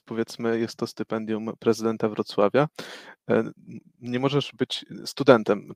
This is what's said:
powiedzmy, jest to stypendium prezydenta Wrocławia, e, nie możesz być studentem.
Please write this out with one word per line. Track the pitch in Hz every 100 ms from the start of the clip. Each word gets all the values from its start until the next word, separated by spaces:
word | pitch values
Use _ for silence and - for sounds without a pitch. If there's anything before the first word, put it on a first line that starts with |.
| -
powiedzmy, | 113 113 - 117 113
jest | 113 -
to | 113
stypendium | - 110 113 110 110 110 -
prezydenta | 113 110 113 110 110
Wrocławia, | 107 - - 101 127 151 - - - - - -
e, | 113 113 - - 117 - _
nie | 120 123
możesz | 135 143 -
być | - 127 - - - -
studentem. | - 143 120 107 104 -